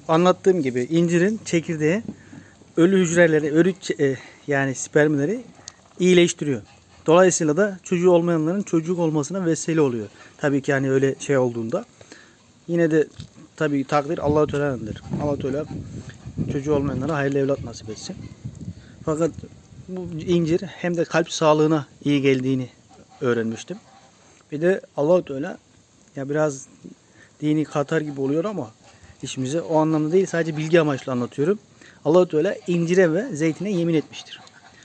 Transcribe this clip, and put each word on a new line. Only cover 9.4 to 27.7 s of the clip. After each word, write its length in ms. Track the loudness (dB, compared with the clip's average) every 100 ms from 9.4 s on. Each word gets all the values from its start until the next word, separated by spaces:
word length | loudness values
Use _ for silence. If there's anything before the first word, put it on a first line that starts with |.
| -2
vesile 360 | -2 -2 0
oluyor. 260 | 2 0 -8 -14 -20 -4
Tabii 240 | -2 0
ki 120 | 0
hani 180 | -2 2
öyle 240 | 2 2 -2
şey 180 | -2 0
olduğunda. 480 | 0 -2 -6 -6 -8 _ -20 -20 -20 _ _ _ -4
Yine 240 | 0 2
de 160 | 2 0 -6 -18 -20 -20 -6
tabii 280 | -2 -2
takdir 340 | 0 -2 0 -4
Allah-u 300 | 0 2 2
Teala'nındır. 540 | 0 -4 -4 -8 -12 -8 -6
Allah-u 160 | -4 -4
Teala 260 | -4 -6 -8 -12 -12 -14 -16 -18 -14 -8 -6
çocuğu 220 | -4 -2
olmayanlara 420 | -2 -2 -4 -4 -2
hayırlı 240 | -2 0
evlat 240 | 0 -2
nasip 260 | -6 -14 -14
etsin. 260 | -14 -14 -14 -16 -16 -16 -14 -16 -16 -20 -10 -6
Fakat 260 | -2 -4 -4 -18 -20 _ -20 -14
bu 320 | -12 -10 -10
incir 420 | -2 0 2 -2
hem 360 | -4 -6 -4 -2
de 80 | 0
kalp 260 | 0 -2
sağlığına 560 | 0 2 4 4 2 -2 -6
iyi 180 | -2 2
geldiğini 480 | 2 2 0 -2 -4 _ _ -20 -20 -4
öğrenmiştim. 560 | -2 0 -2 -6 -12 -14 -14 -20 _ _ _ _ _
Bir 100 | -2
de 200 | 0 0 -4 -2
Allah-u 280 | 2 2 0
Teala, 320 | -8 -8 -12 _ _ _ _ _ -12
ya 140 | -4
biraz 380 | -2 -2 -4 -16 -20 -20 -20 _ -20 -20 _
dini 220 | -2 0
katar 380 | -2